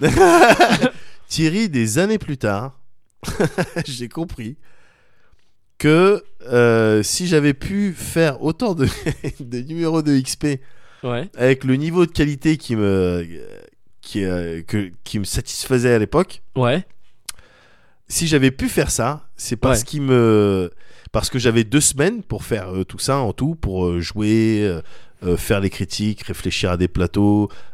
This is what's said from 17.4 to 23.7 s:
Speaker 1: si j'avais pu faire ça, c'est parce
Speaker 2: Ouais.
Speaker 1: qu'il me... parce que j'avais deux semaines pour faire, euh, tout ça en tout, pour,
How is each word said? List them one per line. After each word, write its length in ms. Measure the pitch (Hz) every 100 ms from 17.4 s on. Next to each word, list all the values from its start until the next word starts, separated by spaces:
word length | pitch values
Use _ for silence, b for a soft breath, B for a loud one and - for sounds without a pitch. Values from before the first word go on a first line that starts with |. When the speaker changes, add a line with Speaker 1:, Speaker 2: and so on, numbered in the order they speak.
| b b b b b b -
Speaker 1:
si 180 | - 165
j'avais 240 | 151 131
pu 180 | 127 254
faire 220 | - 139
ça, 380 | - 120 151 - -
c'est 200 | - 113
parce 240 | - 113
Speaker 2:
Ouais. 40 |
Speaker 1:
qu'il 180 | - 147
me... 680 | 135 123 113 107 101 95 87 - b b b
parce 160 | 110 -
que 80 | 131
j'avais 260 | 120 117
deux 180 | 110 143
semaines 400 | - 135 170 233
pour 220 | - -
faire, 300 | - 110 92
euh, 80 | 92
tout 140 | 92 104
ça 200 | - 139
en 140 | 113
tout, 200 | - 143
pour, 320 | 165 101